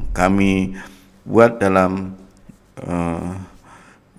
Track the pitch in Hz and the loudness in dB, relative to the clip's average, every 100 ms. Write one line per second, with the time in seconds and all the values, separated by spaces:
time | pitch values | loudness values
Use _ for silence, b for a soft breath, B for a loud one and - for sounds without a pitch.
0 | - - 92 98 98 95 95 95 B B | -4 0 2 2 2 0 -2 -6 B B
1 | B _ 101 104 117 117 98 95 92 95 | B _ 0 4 4 4 2 2 2 -2
2 | 95 95 - _ - - _ - - 87 | -8 -14 -20 _ -20 -20 _ -14 -8 -4
3 | 85 85 87 92 92 B B B B B | -4 -6 -8 -12 -16 B B B B B
4 | _ | _